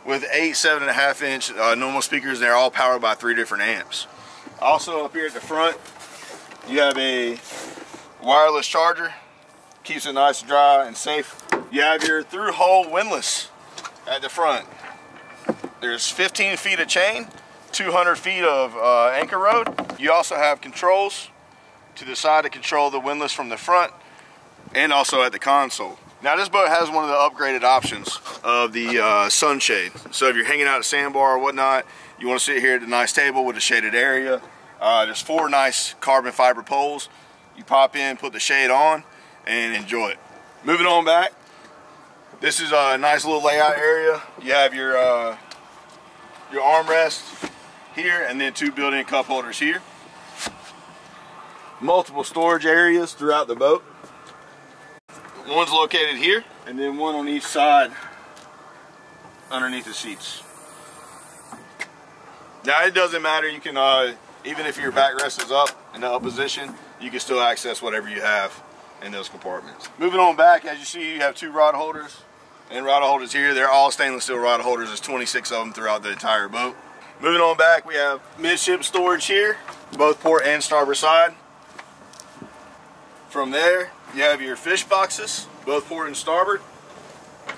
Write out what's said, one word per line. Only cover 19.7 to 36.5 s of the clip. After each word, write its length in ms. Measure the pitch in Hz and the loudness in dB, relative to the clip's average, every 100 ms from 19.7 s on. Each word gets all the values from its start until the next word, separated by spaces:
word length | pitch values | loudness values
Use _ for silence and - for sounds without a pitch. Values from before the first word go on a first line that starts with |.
| - - - | -6 -10 -4
You 140 | 143 | 2
also 240 | 165 160 160 | 2 2 0
have 240 | 147 139 | 0 0
controls 720 | 143 - 180 190 202 - - - _ _ _ - _ - | -6 -2 2 2 2 -4 -14 -20 _ _ _ -20 _ -18
to 80 | |
the 100 | 131 | -12
side 300 | 127 156 156 | -4 2 2
to 40 | 147 | 2
control 420 | 135 - 151 143 | -4 -4 0 0
the 100 | 139 | 0
windlass 320 | 131 147 143 | -4 -4 -4
from 160 | - 127 | -6 -8
the 80 | 113 | -6
front 360 | - 175 175 - - - - - - - - | 2 2 2 -4 -20 -20 -20 -20 -20 -20 -6
and 200 | 131 151 | -2 2
also 320 | 143 - 135 | 2 2 2
at 80 | 127 | 0
the 80 | 101 | 0
console. 580 | - 143 135 - 95 - - - | 2 2 2 -4 -10 -14 -20 -8
Now 140 | 139 165 | -2 0
this 140 | 196 | 0
boat 180 | 202 180 | 2 4
has 220 | 165 165 | 2 0
one 120 | 156 | -2
of 60 | 151 | 0
the 80 | 143 | 2
upgraded 460 | 143 147 139 131 | 2 0 -2 2
options 580 | 123 131 117 107 98 - - - | 4 4 2 -8 -10 -12 -12 -8
of 300 | - 120 117 | 0 0 0
the, 280 | 110 117 120 | -2 -2 2
uh, 280 | 107 104 101 | 2 4 2
sunshade. 600 | - 151 139 123 104 90 - - | 2 2 2 0 0 -2 -8 -12
So 180 | - 135 | 0 0
if 80 | 117 | 2
you're 80 | |
hanging 220 | 113 147 143 | 0 0 0
out 80 | |
at 60 | 135 | 0
a 20 | |
sandbar 520 | 110 143 143 139 135 131 | -2 -2 -2 2 2 2
or 20 | |
whatnot, 480 | 135 135 135 131 - - - - | 0 0 0 0 -2 -14 -20 -10
you 100 | 123 | -4
wanna 120 | 127 | -2
sit 180 | 143 139 | -2 0
here 160 | 131 127 | 2 0
at 60 | |
a 40 | 117 | 0
nice 240 | 120 120 | -2 0
table 320 | - 139 131 127 | 0 0 0 -4
with 100 | 110 | -2
a 40 | |
shaded 340 | - 117 107 | -2 0 0
area. 480 | 117 135 131 131 127 - - - - | 0 0 0 -2 -4 -6 -20 -20 -4
Uh, 240 | 107 113 110 | 2 2 2
there's 160 | - | -4
four 260 | - 160 151 | -4 -2 0
nice 460 | 139 135 123 - - | 2 2 0 -6 -6
carbon 300 | - 135 123 | 2 2 2
fiber 320 | 120 127 | 2 2